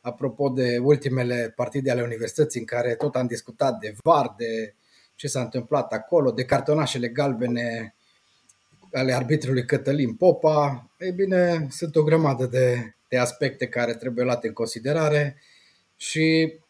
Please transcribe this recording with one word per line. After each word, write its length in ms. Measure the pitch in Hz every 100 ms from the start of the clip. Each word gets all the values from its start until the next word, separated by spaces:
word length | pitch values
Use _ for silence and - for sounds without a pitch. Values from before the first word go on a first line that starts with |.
Apropo 480 | 110 - 139 117 143
de 280 | 127 127 120
ultimele 760 | 131 143 131 131 123 123 113 -
partide 360 | 120 143 131
ale 100 | 123
Universității 580 | 120 113 117 - 151 123
în 60 | 110
care 300 | 120 120 117
tot 200 | 147 131
am 120 | 123
discutat 520 | 113 - 110 139 113
de 160 | 107 104
var, 300 | 156 156 120 -
de 360 | 113 113 107 _ _ _ _ -
ce 120 | 143
s-a 140 | 131
întâmplat 520 | 117 127 - 147 -
acolo, 380 | 110 - 170 135
de 140 | 117 127
cartonașele 640 | 131 - 151 139 131 120
galbene 880 | 117 139 113 123 120 120 113 110 _ _ _ _ _ _ _ _ _ _
ale 220 | 131 131
arbitrului 520 | 127 123 147 127 127 123
Cătălin 500 | 139 - 147 123 110
Popa, 760 | 180 170 156 151 143 123 - _
ei 120 | 185
bine, 560 | 180 190 185 175 165 139
sunt 260 | - 165 160
o 80 |
grămadă 420 | 151 160 151 127 131
de, 500 | 127 127 123 113 _ _
de 100 | 127
aspecte 500 | 120 - 139 - 123
care 260 | 120 117
trebuie 320 | 117 131 117 127
luate 220 | 120 113
în 60 |
considerare 880 | 107 113 117 123 151 156 147 143 139 _ _ _ _ _ _
și 580 | - 160 160 160 160 160